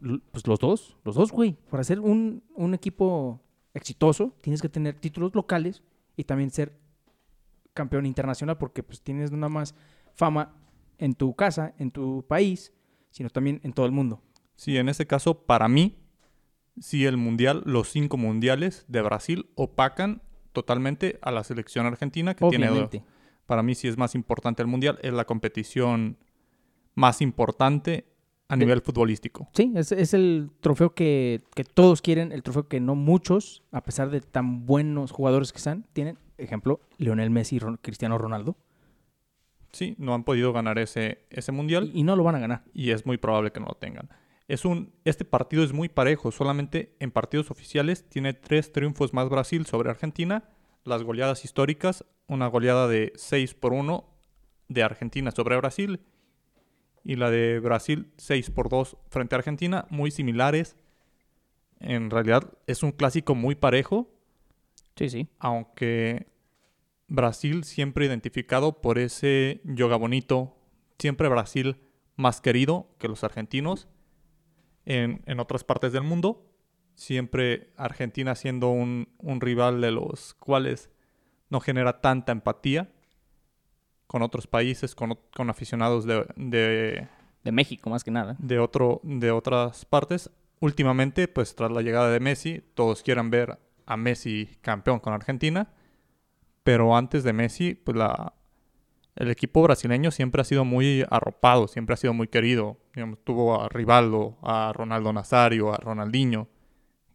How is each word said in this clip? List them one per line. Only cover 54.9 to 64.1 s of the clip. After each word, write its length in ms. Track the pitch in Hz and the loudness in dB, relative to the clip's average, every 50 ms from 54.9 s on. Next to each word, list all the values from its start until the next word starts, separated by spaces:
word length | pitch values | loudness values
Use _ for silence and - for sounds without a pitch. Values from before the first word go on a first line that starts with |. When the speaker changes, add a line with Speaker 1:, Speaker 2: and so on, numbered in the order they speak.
| 113 - 127 117 - 135 135 127 | 0 -4 -8 -8 -6 -4 -4 -4
Speaker 2:
sobre 240 | 110 - 117 117 123 127 | -2 -2 0 0 0 0
Brasil 440 | 127 135 - - 196 202 190 175 _ _ _ _ _ _ _ _ _ _ _ _ _ _ _ _ _ _ _ _ - | 0 -2 -2 -4 -4 -4 -4 -6 _ _ _ _ _ _ _ _ _ _ _ _ _ _ _ _ _ _ _ _ -8
y 120 | - 139 | -6 -2
la 140 | 120 123 120 | 0 2 2
de 300 | 117 117 117 117 117 117 | 2 4 2 2 2 0
Brasil 520 | 113 120 117 110 - - 151 151 - - _ - | 0 0 0 0 0 -2 -2 -2 -4 -8 _ -12
seis 320 | - - 143 135 120 - | -6 -2 -2 -2 -2 -4
por 180 | - - 120 120 | -4 -4 -2 0
dos 300 | 123 131 131 131 - - - - | 0 0 0 -2 -6 -16 -14 -8
frente 260 | - 135 127 117 - | -6 -6 -4 -2 -2
a 20 | 127 | -2
Argentina, 480 | 127 151 147 147 175 175 185 185 - - | -2 -2 -4 -4 -4 -2 -2 -4 -6 -6
muy 220 | 160 147 147 151 | -6 -4 -4 -4
similares. 640 | 147 - 143 123 117 117 127 139 151 156 165 - - _ _ _ _ _ _ _ _ _ _ _ _ _ _ _ _ _ _ _ _ - | -2 -2 -2 -2 0 2 2 2 2 2 0 -4 -8 _ _ _ _ _ _ _ _ _ _ _ _ _ _ _ _ _ _ _ _ -14
En 300 | - - 123 120 113 110 | -8 -4 -4 -4 -2 -2
realidad 420 | 110 113 113 110 113 131 - - - - _ - | 0 0 4 4 4 4 4 0 -8 -12 _ -6
es 160 | 127 - - | -4 -2 -2
un 80 | 147 | -2
clásico 440 | 143 - 147 131 127 165 151 - 139 | 0 2 0 2 2 0 0 0 0
muy 200 | 123 117 131 143 | 0 0 -2 0
parejo. 540 | 147 - 135 123 131 135 - 196 214 240 - | 2 4 4 4 4 2 2 0 -2 -2 -4